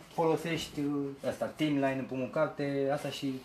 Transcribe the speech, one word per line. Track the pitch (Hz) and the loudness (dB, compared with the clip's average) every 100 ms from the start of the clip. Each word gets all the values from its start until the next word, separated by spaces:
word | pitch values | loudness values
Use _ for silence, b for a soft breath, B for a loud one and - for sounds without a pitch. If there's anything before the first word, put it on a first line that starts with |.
| - | -8
folosești, | - 160 156 165 156 - - | 2 4 4 0 -4 -4 -2
uh, | 143 143 139 139 131 | 0 0 -2 -2 -4
asta, | - 110 | -2 -4
timeline, | - 156 139 135 135 | 0 2 4 2 0
împrumut | 113 131 127 | -2 -4 -2
carte, | 156 147 147 143 139 135 | 0 0 0 -2 2 2
asta | 147 143 | 0 -2
și | 127 139 131 | -4 -4 -4